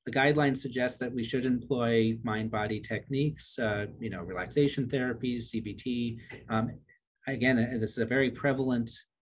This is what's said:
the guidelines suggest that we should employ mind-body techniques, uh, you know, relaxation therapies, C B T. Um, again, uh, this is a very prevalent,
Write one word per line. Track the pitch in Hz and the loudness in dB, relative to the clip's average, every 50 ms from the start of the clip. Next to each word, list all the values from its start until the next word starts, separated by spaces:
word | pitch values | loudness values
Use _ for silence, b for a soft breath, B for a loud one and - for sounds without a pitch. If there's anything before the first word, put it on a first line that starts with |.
| _ | _
the | - - | -2 2
guidelines | 135 135 143 151 151 147 139 131 131 | 4 4 6 6 6 4 4 2 0
suggest | - 135 117 127 123 123 123 - | -4 -6 -2 0 0 -2 -2 -2
that | 127 123 123 | -6 -4 -2
we | 123 113 | -4 -2
should | 113 - 131 123 | -2 -2 0 2
employ | 131 123 120 113 - 139 123 117 117 117 113 110 113 113 113 113 | 2 0 0 0 0 0 2 2 4 6 6 6 4 2 0 -2
mind-body | 117 107 107 110 110 113 107 104 107 110 104 | -2 -2 -2 -2 -2 -2 -2 -2 -2 -2 -4
techniques, | 107 - 110 104 - - 139 135 143 151 151 - - - - - | -4 -4 -4 -6 -4 -2 0 0 0 0 0 -4 -8 -10 -6 -2
uh, | 120 107 104 104 104 101 - - | -2 0 0 -2 -2 -4 -6 -8
you | 120 110 | -8 -6
know, | 95 90 85 | -6 -6 -6
relaxation | 90 95 90 90 87 - 151 147 139 - - 135 | -6 -6 -6 -6 -2 2 4 4 4 4 0 -2
therapies, | 113 139 135 127 127 117 - - 127 123 120 113 | 0 0 0 0 0 -2 -2 -2 -2 -2 -4 -4
C | - - 110 | -4 -4 -4
B | - 104 101 | -4 -6 -8
T. | - - 131 123 120 120 117 113 113 B B B B B - | -8 -6 -4 -2 -2 -2 -2 -4 -6 B B B B B -2
Um, | 117 110 113 120 - - - b b b _ _ _ _ - | 0 0 0 0 -4 -8 -14 b b b _ _ _ _ -8
again, | - 135 117 120 131 131 117 | -6 -2 2 4 4 4 4
uh, | 113 123 131 113 | 4 2 0 -2
this | 110 107 | -2 -2
is | - 120 | -2 -2
a | 113 | -2
very | 113 123 135 135 123 | 2 2 2 2 2
prevalent, | 117 - - 143 135 131 135 131 127 120 117 117 - - - _ _ _ | 2 0 2 2 2 2 2 2 2 0 0 -2 -6 -12 -18 _ _ _